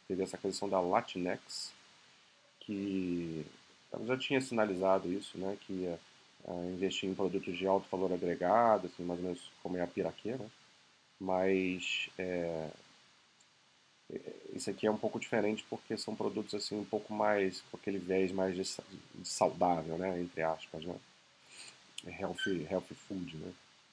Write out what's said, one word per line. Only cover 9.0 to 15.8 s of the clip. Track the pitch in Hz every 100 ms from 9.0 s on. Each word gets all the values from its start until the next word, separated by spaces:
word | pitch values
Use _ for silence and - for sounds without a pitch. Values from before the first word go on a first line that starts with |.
mais | 87 87
ou | 90
menos | 87 - -
como | 87 90
é |
a | 87
Piraquê, | - 87 - 104
né? | 127 110 - - - _ _ _ _
Mas, | 95 92 95 95 95 92 - - - -
é, | 92 90 85 82 78 - - - - _ _ _ _ _ _ _ _ _ _
é, | - - - -
isso | - -
aqui | 98 107
é |
um | 107
pouco | 110 120
diferente | - 117 104 107 -
porque | 117